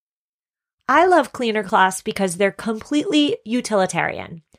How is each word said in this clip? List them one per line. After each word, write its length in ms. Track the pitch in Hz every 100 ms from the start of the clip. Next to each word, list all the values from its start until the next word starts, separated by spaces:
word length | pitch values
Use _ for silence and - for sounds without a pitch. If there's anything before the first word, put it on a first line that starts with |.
| _ _ _ _ _ _ _ _ -
I 160 | 277 370
love 260 | 349 254
Cleaner 320 | - 233 214
Cloths 360 | 196 196 190 -
because 360 | - - 190 170
they're 160 | 196
completely 840 | - 220 220 - 294 392 302 294 -
utilitarian. 1000 | 214 247 - 208 185 170 - - 92 165 _